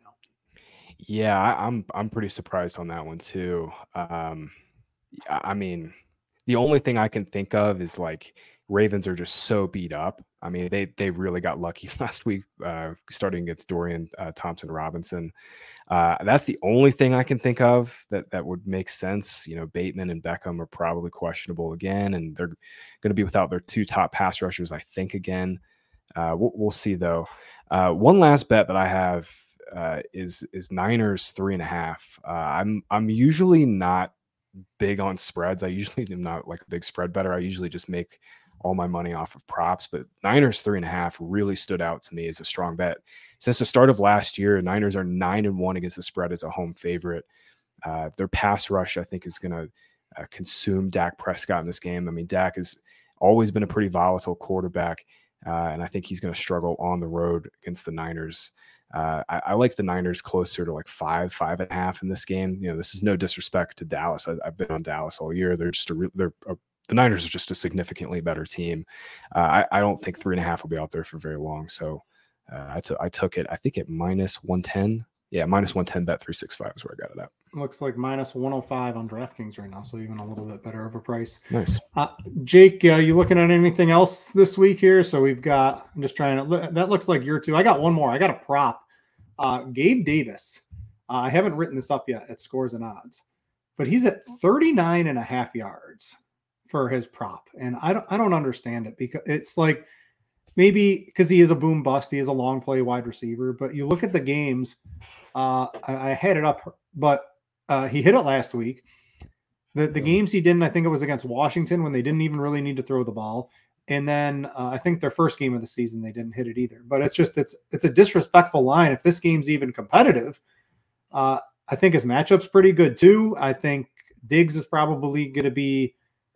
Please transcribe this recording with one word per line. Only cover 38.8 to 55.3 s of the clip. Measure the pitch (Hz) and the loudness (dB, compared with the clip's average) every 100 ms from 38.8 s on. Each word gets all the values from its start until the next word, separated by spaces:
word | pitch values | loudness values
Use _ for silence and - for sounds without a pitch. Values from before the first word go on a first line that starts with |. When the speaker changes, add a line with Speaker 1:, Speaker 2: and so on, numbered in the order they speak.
| 87 | -2
Speaker 2:
money | 87 87 | -4 -6
off | 82 80 - | -8 -10 -12
of | - | -12
props, | - 85 92 - | -4 -2 -2 -6
but | 76 64 _ | -12 -12 _
Niners | 98 131 135 107 | 2 6 6 2
three | - 101 | -2 -4
and | 85 | -4
a | |
half | 90 87 - | -4 -6 -8
really | 85 98 101 95 | -6 -2 -2 -4
stood | - 92 | -6 -4
out | 85 82 | -4 -6
to | - 85 | -10 -10
me | 82 | -10
as | 80 | -10
a | 80 | -10
strong | - 87 82 | -6 -6 -4
bet. | 87 80 _ - - - | -4 -6 _ -20 -20 -8
Since | - 120 | -2 0
the | 120 | 2
start | 127 131 | 6 6
of | 104 | 6
last | 101 104 101 - | 4 4 2 -2
year, | 101 101 | 2 2
Niners | 90 101 104 95 | 2 0 0 -2
are | |
nine | 92 90 92 101 104 | -2 -2 -2 0 0
and | 95 | -2
one | 90 95 | -2 -4
against | 87 - | -6 -8
the | |
spread | 87 - 87 | -10 -6 -6
as | 87 | -6
a | 80 | -8
home | 82 87 | -8 -8
favorite. | 85 90 87 87 85 - _ _ _ _ _ | -8 -6 -6 -6 -8 -10 _ _ _ _ _
Uh, | 78 80 80 - | -10 -8 -8 -6
their | 95 | -6
pass | - 101 101 - | -2 0 0 0
rush, | 98 90 - | -2 -2 -6
I | |
think, | 87 90 90 | -8 -10 -12
is | - | -12
gonna, | 90 82 78 _ _ _ _ - | -10 -10 -10 _ _ _ _ -18
uh, | 82 | -18
consume | - 90 - - 95 95 | -12 -8 -6 -2 -2 -2
Dak | 92 87 - | -2 -2 -4
Prescott | - 90 - 87 | -6 -6 -2 -2
in | 82 | -4
this | 87 | -8
game. | 90 87 87 | -6 -6 -6
I | |
mean, | 85 85 | -8 -4
Dak | 92 92 - | -2 -2 -2
has | 87 - _ _ _ - | -8 -10 _ _ _ 0
always | 123 113 110 | 4 6 4
been | 104 | 0
a | 101 | -2
pretty | - 101 | -2 0
volatile | 87 90 92 - 87 | 2 2 2 -2 -8
quarterback, | - 95 90 87 85 82 _ _ _ | -4 -4 -4 -4 -6 -6 _ _ _